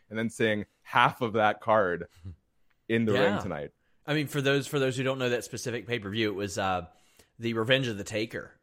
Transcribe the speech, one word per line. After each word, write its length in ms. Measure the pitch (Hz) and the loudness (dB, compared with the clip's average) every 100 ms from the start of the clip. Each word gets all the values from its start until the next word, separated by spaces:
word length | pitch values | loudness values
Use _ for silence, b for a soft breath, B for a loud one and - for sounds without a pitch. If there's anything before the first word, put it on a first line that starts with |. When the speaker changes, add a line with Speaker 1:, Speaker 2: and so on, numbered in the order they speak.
| - | -10
Speaker 1:
and 80 | 110 | -4
then 140 | 113 | -4
seeing 340 | - 113 104 98 _ | 0 0 0 -4 _
half 400 | - 127 127 - | -2 4 4 2
of 120 | 117 | -2
that 280 | 110 107 107 | 2 2 2
card 460 | - 110 95 85 - _ 95 | 2 4 4 0 -6 _ -18
<laughs> 640 | 82 _ _ _ _ - | -18 _ _ _ _ -2
in 160 | 113 110 | 0 2
the 80 | |
Speaker 2:
Yeah. 200 | 104 101 | 4 2
Speaker 1:
ring 100 | 104 | 2
tonight. 280 | 101 76 73 _ _ _ - | -4 -6 -8 _ _ _ -4
Speaker 2:
I 80 | 151 | -4
mean, 100 | 139 | -2
for 160 | 147 | -2
those, 240 | 135 143 135 | 2 2 0
for 140 | 147 | 0
those 180 | 131 123 | 0 0
who 60 | |
don't 160 | 131 131 | -2 0
know 100 | 123 | 0
that 140 | 120 | 0
specific 420 | - 113 127 117 101 | -4 -8 -6 -6 -4
pay-per-view, 460 | 117 98 107 107 | -6 -4 0 0
it 40 | 95 | 0
was, 220 | 101 98 | -4 -2
uh, 300 | 95 90 85 b b b b - | 0 0 -4 b b b b -8
the 160 | 117 | -4
Revenge 340 | 113 113 131 127 | 0 2 2 2
of 120 | 101 | -4
the 40 | |
Taker, 480 | 95 110 113 - - - | -4 -4 -4 -6 -12 -18